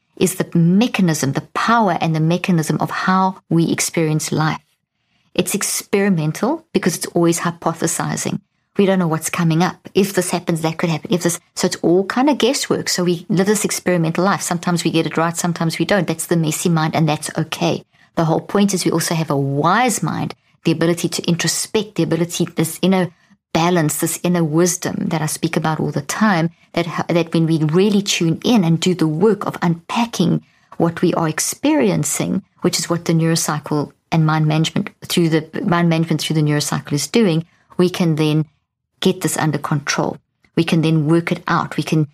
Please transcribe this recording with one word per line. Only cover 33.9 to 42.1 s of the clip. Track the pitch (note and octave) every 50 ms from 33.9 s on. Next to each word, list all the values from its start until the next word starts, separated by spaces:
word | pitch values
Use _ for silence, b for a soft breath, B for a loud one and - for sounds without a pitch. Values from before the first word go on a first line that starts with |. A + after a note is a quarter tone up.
| - _ _ _
and | - D#3+ D#3
mind | D#3 D#3 D#3 D#3 D3+
management | D3+ D#3+ D#3+ - - - G3 - - _ -
through | - - F3 E3+ D#3+
the, | D#3+ D#3 D3+ - - - -
mind | - E3+ E3+ E3+ E3+
management | E3 D#3+ E3 E3 D#3+ D3+
through | - - D#3
the | D#3
neurocycle | D3+ D3 D3 D3 C#3+ - - D3+ - - D3
is | C#3+ - -
doing, | - A#3 A3+ F3+ D#3 E3 E3 b b b b b b -
we | F3+ F3
can | F3+ - F3+ E3 D#3
then | D3 D#3 D3+ D3+ D#3 D3+ - _ _ _ _ _ _ _ _ _ _
get | - F#3+ F3+ F#3
this | - D#3+ - -
under | - D#3 D3 D3
control. | C#3+ - D#3 C#3+ C#3 - - - D3 - - - _ _ _ _ _ _ _
We | - E3+
can | - F3 E3
then | D3+ D#3+ D#3+ D#3 C#3+ D3+
work | E3 E3+ E3 -
it | F3 F3 - -
out. | E3+ D#3 D3 D3 - -
We | D3+
can, | - F3 D#3 D3+ -